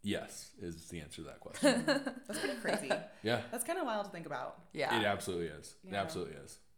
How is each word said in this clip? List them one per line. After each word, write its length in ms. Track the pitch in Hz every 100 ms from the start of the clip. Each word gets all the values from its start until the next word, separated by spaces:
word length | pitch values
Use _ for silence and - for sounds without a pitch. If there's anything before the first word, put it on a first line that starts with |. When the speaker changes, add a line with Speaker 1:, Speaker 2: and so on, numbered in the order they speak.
Speaker 1:
yes, 480 | 104 95 85 - - -
is 280 | 87 82 -
the 120 | 87
answer 220 | 76 -
to 60 | 73
that 120 | -
question. 440 | - - 285 247
Speaker 2:
<laughs> 420 | - 277 269 - -
Speaker 3:
That's 120 | 214
pretty 220 | 392 240
crazy. 300 | - 196 135 - - -
Speaker 1:
Yeah. 180 | 107 117 110
Speaker 3:
That's 140 | 247
kinda 200 | - 359
wild 220 | 285 214 196
to 40 |
think 160 | 175 160
about. 300 | 135 131 - -
Speaker 4:
Yeah. 260 | - 139 110
Speaker 1:
It 60 |
absolutely 420 | 104 98 - 87 82
is. 280 | 76 - - 95
It 60 |
Speaker 3:
Yeah. 80 | 98
Speaker 1:
absolutely 320 | 98 160 82 73
is. 140 | 69 - -